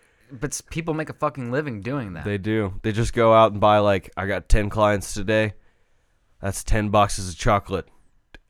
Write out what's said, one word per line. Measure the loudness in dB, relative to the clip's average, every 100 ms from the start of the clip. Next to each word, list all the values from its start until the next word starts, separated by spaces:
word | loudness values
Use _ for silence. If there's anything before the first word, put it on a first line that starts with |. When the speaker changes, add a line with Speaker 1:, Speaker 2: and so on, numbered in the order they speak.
| _ _ _
Speaker 1:
but | -12 -10
s-, | -10
people | -10 -10 -6
make | -6 -6
a |
fucking | -6 -6 -6 -6
living | -4 -4 -8
doing | -6 -6 -8
that. | -8 -6
Speaker 2:
They | -4
do. | -2 -2 -2 -4
They | -4
just | -2 -2
go | 2 6
out | 8 6
and | 4
buy, | 4 4
like, | 4 0 -2 -8
"I | -4
got | -4 2
ten | 2 2
clients | 2 2 2 -4
today. | -8 -2 0 0 -6 _ _ _ _ _ _ _ _
That's | -8 -8
ten | 0 0 2
boxes | 2 2 0 -8
of | -4
chocolate. | 0 0 0 -8 -8 _ _ _ _ -20